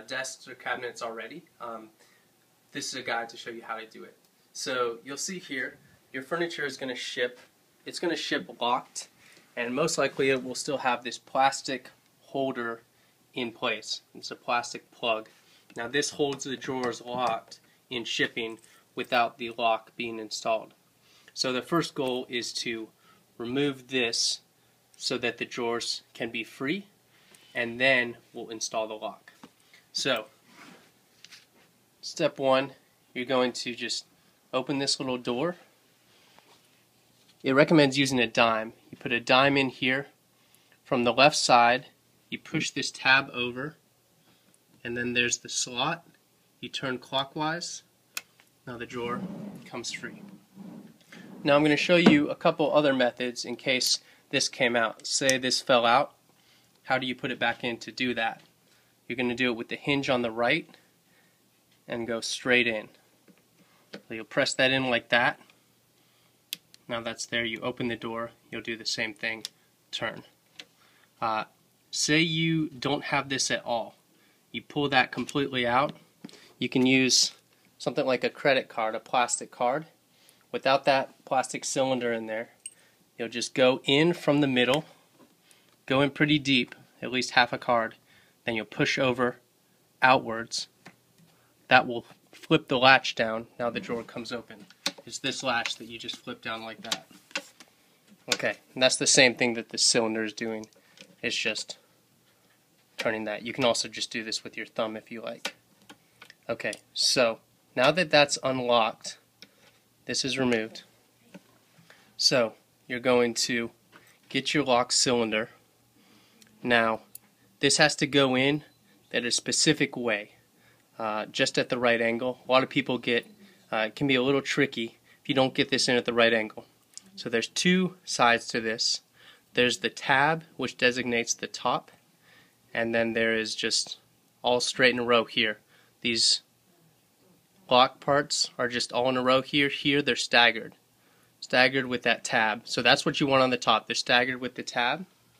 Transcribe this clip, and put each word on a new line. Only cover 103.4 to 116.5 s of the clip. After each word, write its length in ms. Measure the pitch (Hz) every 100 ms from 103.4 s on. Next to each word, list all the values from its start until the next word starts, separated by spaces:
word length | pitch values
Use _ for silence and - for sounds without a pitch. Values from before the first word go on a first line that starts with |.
You 80 | 117
can 140 | 113 123
also 240 | 113 117
just 200 | 113 120
do 140 | 123
this 180 | 110 107
with 140 | - -
your 120 | 107
thumb 280 | - 113 107
if 160 | -
you 100 | 117
like. 340 | 117 117 - - _ _ - - _ - - - -
Okay, 280 | 117 113 101 -
so 460 | - - - 117 113 _ _ _ -
now 160 | 127
that 180 | 156 165
that's 280 | 147 143 -
unlocked, 760 | 135 131 123 120 110 - - - _ _ - _ _ _ _ _ -
this 180 | 123
is 140 | 135 127
removed. 460 | 127 117 110 - - _ _ _ _ - _ _ _ _ - - _ -
So 380 | - 139 113 - _ _ -
you're 120 | 123
going 340 | 127 123 120
to 380 | 113 - 123 117 - _ - _ _ -
get 240 | 135 135
your 100 | 156
lock 280 | 131 120 123
cylinder. 580 | - - 120 113 107 117 - _ _ _ _ _ - _ _ -